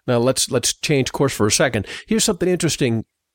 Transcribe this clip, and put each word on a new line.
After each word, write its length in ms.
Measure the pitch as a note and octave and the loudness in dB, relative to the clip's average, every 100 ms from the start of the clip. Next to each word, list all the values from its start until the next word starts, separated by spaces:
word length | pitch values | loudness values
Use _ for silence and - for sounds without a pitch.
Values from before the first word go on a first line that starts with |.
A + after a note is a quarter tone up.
| - | -2
Now, 120 | A#2+ | 2
let's, 320 | B2 C3 - | 2 0 -2
let's 220 | B2 - | -2 -2
change 400 | - - C#3 B2 | -4 0 0 0
course 220 | - C#3 | 0 0
for 120 | - G#2+ | 2 2
a 60 | |
second. 340 | - C#3+ A2 - - - | 2 2 0 -6 -10 -2
Here's 180 | A3 | 0
something 240 | - F3+ F3 | 0 0 0
interesting. 560 | F3+ D#3 - C3 A2+ - _ _ | 0 0 0 0 0 -4 _ _